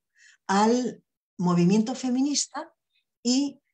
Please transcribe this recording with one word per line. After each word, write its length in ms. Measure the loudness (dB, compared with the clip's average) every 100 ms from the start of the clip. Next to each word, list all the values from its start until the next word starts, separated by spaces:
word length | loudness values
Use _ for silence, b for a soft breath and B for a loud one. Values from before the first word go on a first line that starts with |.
| _ b b b -2
al 560 | 2 2 2 -2 -10 _ _ _ -4
movimiento 560 | 0 2 4 2 0
feminista 800 | -4 -4 -2 -2 -4 -6 -10 -14 _ _ _ _ _
y 380 | -2 -2 -2 -8 _